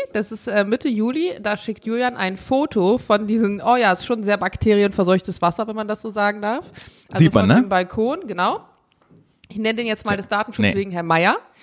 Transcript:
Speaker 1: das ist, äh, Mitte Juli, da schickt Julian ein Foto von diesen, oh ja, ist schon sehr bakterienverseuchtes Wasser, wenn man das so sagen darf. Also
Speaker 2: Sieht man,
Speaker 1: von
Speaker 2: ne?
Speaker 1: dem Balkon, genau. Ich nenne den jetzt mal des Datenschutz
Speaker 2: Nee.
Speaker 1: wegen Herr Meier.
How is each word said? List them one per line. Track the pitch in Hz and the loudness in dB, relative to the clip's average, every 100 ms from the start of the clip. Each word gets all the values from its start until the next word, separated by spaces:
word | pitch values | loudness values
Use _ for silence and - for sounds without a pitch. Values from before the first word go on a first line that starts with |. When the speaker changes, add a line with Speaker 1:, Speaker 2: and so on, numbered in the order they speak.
| 539 | -4
Speaker 1:
das | 214 202 | -4 -6
ist, | 220 - | -8 -2
äh, | 208 | 0
Mitte | 202 240 302 | 0 0 -2
Juli, | 214 220 277 359 - | 0 0 -2 -4 -4
da | 214 208 | -6 -6
schickt | - 214 - | -6 -10 -6
Julian | 233 247 240 | -2 -2 -2
ein | 190 190 | -6 -6
Foto | - 262 302 214 180 247 | -2 0 0 2 2 2
von | - 208 214 | 2 0 2
diesen, | 220 214 202 | 0 0 0
oh | 214 247 | 2 4
ja, | 220 | 4
ist | 180 | 2
schon | - 233 | -2 -2
sehr | 202 202 | 0 0
bakterienverseuchtes | 185 - 220 208 202 196 180 185 - 180 | -2 0 2 4 4 2 2 2 0 -2
Wasser, | 175 175 220 | -2 -2 -4
wenn | 220 | -6
man | 214 | -6
das | 214 | -8
so | 220 | -6
sagen | 208 208 208 | -2 -2 0
darf. | 208 254 - - - - _ | -4 -4 -8 -18 -20 -20 _
Also | - | 4
Speaker 2:
Sieht | 160 | 4
man, | 113 95 | 6 6
Speaker 1:
von | 170 | 4
Speaker 2:
ne? | |
Speaker 1:
dem | 202 | 4
Balkon, | 185 180 - 226 320 302 | 0 -2 -2 -2 -4 -6
genau. | 180 190 392 - _ _ _ _ _ _ _ - | -4 -2 -2 -8 _ _ _ _ _ _ _ -16
Ich | 208 | -4
nenne | 220 226 | -2 -2
den | 233 | -4
jetzt | 214 214 | -4 -4
mal | 202 | -4
des | 196 | -2
Datenschutz | 202 220 220 | -4 -4 -2
Speaker 2:
Nee. | 208 196 | 0 0
Speaker 1:
wegen | 196 | -4
Herr | 175 | -4
Meier. | 165 165 180 370 - _ | 0 2 2 0 -4 _